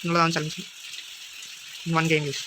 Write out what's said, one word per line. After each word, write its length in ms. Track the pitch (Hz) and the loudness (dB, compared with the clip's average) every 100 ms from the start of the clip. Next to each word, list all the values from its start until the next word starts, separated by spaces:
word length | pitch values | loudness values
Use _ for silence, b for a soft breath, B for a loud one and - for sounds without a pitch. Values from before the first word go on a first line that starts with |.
എന്നുള്ളതാണ് 320 | 170 170 165 160 | 2 4 6 4
ചലഞ്ച്. 240 | 156 - - - - - - - - - - - - - 165 160 | 0 -4 -10 -12 -12 -12 -12 -14 -14 -14 -14 -12 -12 -8 2 4
One 100 | 160 | 6
game 140 | 156 147 | 4 2
guys. 140 | - | -4